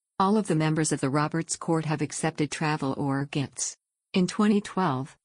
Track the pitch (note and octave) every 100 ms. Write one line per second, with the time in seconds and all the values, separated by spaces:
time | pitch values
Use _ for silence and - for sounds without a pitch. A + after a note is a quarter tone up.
0 | _ - F#3+ G#3+ G3+ D#3 D#3 D#3 D3+ C#3+
1 | C3+ D3 D3+ E3 E3+ - - E3 D#3 D3+
2 | D3 - D#3+ D#3 D3+ - D#3 D3+ C3+ -
3 | C#3+ C3+ C#3+ D3+ C3+ - - - _ _
4 | _ G3 F3+ - G#3 G#3 G3+ - F#3 C3
5 | C3+ -